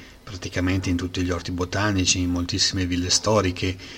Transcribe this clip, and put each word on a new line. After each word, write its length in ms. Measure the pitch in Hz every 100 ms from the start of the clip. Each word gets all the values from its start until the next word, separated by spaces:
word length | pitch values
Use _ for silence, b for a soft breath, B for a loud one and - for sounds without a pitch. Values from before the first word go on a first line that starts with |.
| B B
praticamente 680 | - 95 92 92 90 95 95
in 80 | 87
tutti 240 | 92 95
gli 60 | 90
orti 220 | 85 -
botanici, 680 | 87 87 95 104 98 87 95
in 120 | 90
moltissime 540 | 87 87 95 - 95 90
ville 240 | 90 90
storiche. 680 | - 101 107 92 92 95 92 B